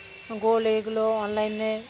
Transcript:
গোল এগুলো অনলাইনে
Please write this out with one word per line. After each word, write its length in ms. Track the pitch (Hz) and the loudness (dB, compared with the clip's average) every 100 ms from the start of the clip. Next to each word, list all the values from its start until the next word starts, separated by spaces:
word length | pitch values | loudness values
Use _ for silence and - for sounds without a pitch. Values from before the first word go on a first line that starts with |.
| - - - 220 | -20 -16 -12 -2
গোল 220 | 220 226 220 220 | 2 4 4 2
এগুলো 260 | 214 220 220 220 | 0 0 2 2
অনলাইনে 480 | 208 214 214 214 220 220 240 | 0 0 0 0 -2 -4 -6